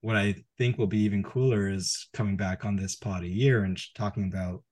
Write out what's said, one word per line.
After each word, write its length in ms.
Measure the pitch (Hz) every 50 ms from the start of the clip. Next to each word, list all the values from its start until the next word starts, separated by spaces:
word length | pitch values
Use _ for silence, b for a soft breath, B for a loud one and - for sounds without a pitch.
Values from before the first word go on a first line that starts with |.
what 140 | - 113 113
I 200 | 107 101 104 98 - - _ _ _
think 200 | 123 120 120 -
will 80 | 117 98
be 120 | 92 107
even 240 | 104 104 101 101 98
cooler 460 | - - 127 127 131 117 104 101 98
is 400 | 98 98 92 - - - - - _
coming 240 | - 117 104 98 92
back 280 | 101 92 92 92 -
on 100 | 107 101
this 200 | 98 95 95 -
pod 280 | - - 104 98 90 87
a 40 | 87
year 360 | 90 104 127 139 131 113 101
and 160 | 95 92 87
sh-, 140 | - - _
talking 300 | - 113 104 - - 101
about 380 | 95 92 95 92 90 92 92 - _